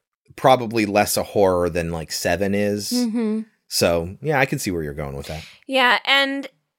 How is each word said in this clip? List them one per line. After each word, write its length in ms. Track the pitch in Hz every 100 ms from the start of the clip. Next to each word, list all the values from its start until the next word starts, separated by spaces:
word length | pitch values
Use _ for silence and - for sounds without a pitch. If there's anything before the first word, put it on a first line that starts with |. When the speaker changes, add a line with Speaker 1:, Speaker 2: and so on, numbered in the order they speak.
| _ _ _ -
Speaker 1:
probably 500 | 139 127 117 113 104
less 300 | 101 101 -
a 60 |
horror 440 | 92 104 95 90 87
than, 200 | 85 82
like, 220 | 82 80
Seven 420 | - 92 87 98
is. 380 | 101 104 104 202
Speaker 2:
Mm-hmm. 480 | 247 240 226 220 220 220 _ -
Speaker 1:
So, 480 | - 95 85 85 98
yeah, 160 | 143 143
I 80 | 139
can 120 | 143
see 100 | -
where 120 | 87
you're 100 | 76
going 220 | 71 71 69
with 100 | 69
that. 160 | 80 - - -
Speaker 2:
Yeah, 320 | 269 247 208
and 420 | - 277 277 277 - _ _